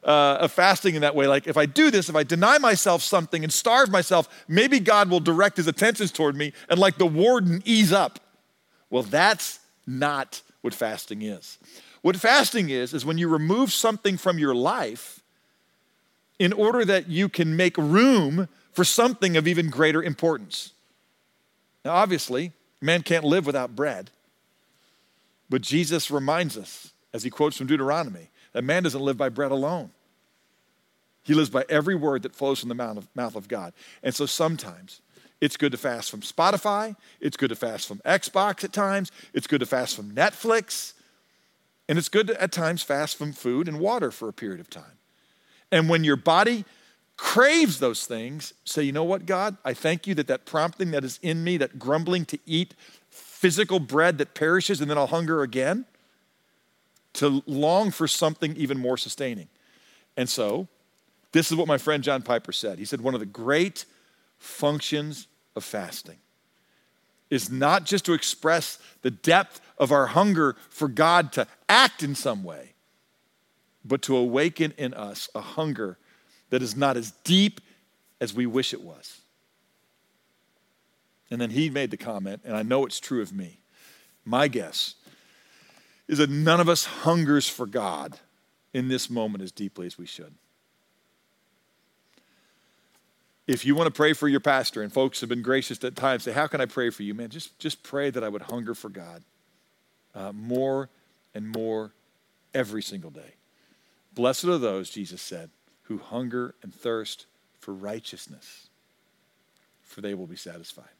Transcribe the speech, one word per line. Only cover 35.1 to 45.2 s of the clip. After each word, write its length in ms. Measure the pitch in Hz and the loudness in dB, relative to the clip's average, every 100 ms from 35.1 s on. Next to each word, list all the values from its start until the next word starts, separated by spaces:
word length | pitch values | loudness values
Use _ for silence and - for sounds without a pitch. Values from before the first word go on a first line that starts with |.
| _ _ _ | _ _ _
it's 160 | 147 - | -2 0
good 140 | 147 | -2
to 60 | 120 | -2
fast 340 | 139 120 - | -6 -6 -8
from 100 | 107 | -12
Spotify. 760 | - - 175 202 214 202 220 208 _ _ | -10 0 2 2 0 -2 -4 -10 _ _
It's 180 | 151 - | -8 -2
good 120 | 135 | -4
to 60 | 117 | -4
fast 320 | 117 107 - | -8 -8 -12
from 120 | 104 | -8
Xbox 640 | 127 185 - 190 202 190 | 0 0 0 0 0 -2
at 100 | 190 | -6
times. 380 | - 196 196 185 - - | -4 -2 -2 -4 -12 -8
It's 140 | - - | -8 -2
good 140 | 143 | -2
to 40 | 123 | 0
fast 300 | 127 120 - | -2 -2 -8
from 160 | 104 | -10
Netflix. 840 | 107 190 - 226 226 - - - - _ _ _ _ _ _ _ _ - | 0 0 0 0 0 0 -10 -10 -16 _ _ _ _ _ _ _ _ -4
And 80 | 160 | -2
it's 120 | 160 | 0
good 180 | 208 214 | 0 0
to, 140 | 226 | 0
at 100 | 185 | -2
times, 320 | - 160 170 | -2 -4 -4
fast 340 | - 139 151 - | -4 -2 -2 -6
from 140 | 151 | -8
food 360 | 135 123 127 170 | -6 -4 -2 -2
and 120 | 151 | -2
water 320 | 185 240 143 | -2 -2 -4
for 160 | - 113 | -6 -12
a 60 | |
period 260 | - 110 90 | -10 -10 -12
of 100 | 85 | -14
time. 280 | - - _ _ _ | -20 -20 _ _ _